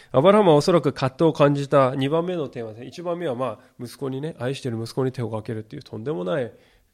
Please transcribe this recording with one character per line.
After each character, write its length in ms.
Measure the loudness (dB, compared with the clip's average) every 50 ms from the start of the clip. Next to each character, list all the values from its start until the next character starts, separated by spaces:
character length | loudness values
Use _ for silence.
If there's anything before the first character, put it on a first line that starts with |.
| -10 _
ア 80 | 2 4
ブ 100 | 6 6
ラ 80 | 6 6
ハ 40 |
ム 80 | 6 6
は 60 | 6
お 40 | 6
そ 120 | 6 4
ら 100 | 2 2
く 100 | 2 0
葛 180 | -2 -2 -2 -2
藤 140 | 0 2 2
を 80 | 2
感 220 | 4 4 4 4 4
じ 160 | 2 -2 2
た 240 | 2 4 4 4 2
二 160 | -2 -2 0
番 140 | 0 -2 -2
目 120 | -2 -4
の 120 | -6 -6 -8
点 180 | -8 -10 -12
は 60 | -12
で 60 | -12 -14
す 20 |
ね、 40 | -16
一 160 | -16 -14 -10
番 160 | -8 -8 -6 -4
目 80 | -4
は、 80 | -4 -4
ま 260 | -4 -4 -6 -6 -8
あ、 200 | _ _ _ -14
息 140 | -14 -14 -10
子 140 | -8 -8 -8
に 100 | -6 -6
ね、 160 | -8 -8 -8 -6
愛 160 | -6 -6 -6
し 60 | -6
て 80 | -6 -6
い 40 |
る 100 | -6 -6
息 100 | -8 -6
子 120 | -4 -2 -2
に 60 | -2
手 100 | -2 -4
を 80 | -6 -6
か 120 | -6 -8
け 120 | -8 -8 -8
る 60 | -10
っ 20 |
て 120 | -10 -12 -14
い 40 | -18
う 40 |
と 140 | -16 -14 -14
ん 80 | -10 -8
で 80 | -8
も 120 | -8 -6 -4
な 160 | -4 -4 -4
い 120 | -4 -6 -10 _ _ _ _ _ _ _